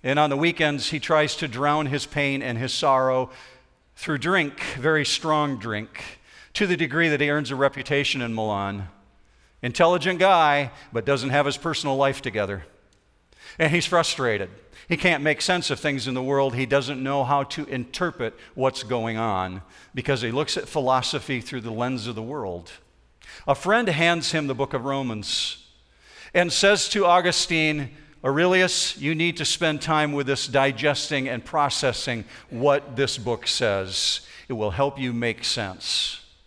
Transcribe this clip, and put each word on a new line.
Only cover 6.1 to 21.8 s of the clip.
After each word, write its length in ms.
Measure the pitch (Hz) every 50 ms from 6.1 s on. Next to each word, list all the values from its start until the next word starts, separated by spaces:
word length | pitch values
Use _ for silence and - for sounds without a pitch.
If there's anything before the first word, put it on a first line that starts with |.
| - _ _ _ - - - _ _
to 120 | - 208
the 120 | 180 180
degree 320 | 143 135 123 139 165 170 160
that 120 | 147 135
he 80 | 147 147
earns 220 | 147 151 143 117
a 40 | 139
reputation 680 | 131 139 139 - 139 123 - 151 143 139 - - 135
in 120 | 120 117 113
Milan. 540 | 110 110 107 104 98 98 98 101 101 98 92 - _ _ _ _ _ _ _ _ _ _ _ _ _
Intelligent 580 | - 123 123 - 175 170 180 175 139 185 185 160
guy, 520 | 185 196 190 170 156 147 143 143 139 123 - - - -
but 140 | - 117 107
doesn't 260 | 143 139 131 120 135
have 140 | 127 143 143
his 120 | 143 135
personal 400 | - - 170 147 - - 143 135
life 240 | 135 139 139 131 -
together. 440 | - 135 98 107 101 95 101 92 80 - _ _ _ _ _ _ _ _ _ _ _ _ _ _ - - - -
And 120 | 160 151
he's 140 | 160 175 160
frustrated. 640 | - 185 170 165 - - - 131 117 107 101 98 90 - - _ _ - - -
He 80 | - 170
can't 280 | - - 180 165 139 143
make 180 | 156 147 -
sense 280 | - - 185 175 - -
of 120 | 139 -
things 260 | - 151 139 135 110
in 60 | 135 127
the 100 | 127 127
world. 320 | 131 139 139 139 135 117
He 100 | 127 131
doesn't 380 | 113 139 139 131 127 143 127 131
know 220 | 135 139 143 131
how 180 | 123 143 143 139
to 220 | 135 - 160 147
interpret 680 | - 139 127 120 123 - - 180 165 - - 120 113 - - - - _
what's 300 | - 131 131 - - 120
going 340 | 104 127 117 113 113 110
on 460 | 110 113 113 98 92 92 92 92 95 - - - - - _ -
because 280 | 131 - - 139 117
he 100 | 123 113
looks 240 | 117 139 156 - -
at 140 | - - -
philosophy 720 | - 156 131 127 131 127 120 - - 135 - - 135 120
through 200 | 110 - 139 127
the 100 | 110 117
lens 360 | 113 113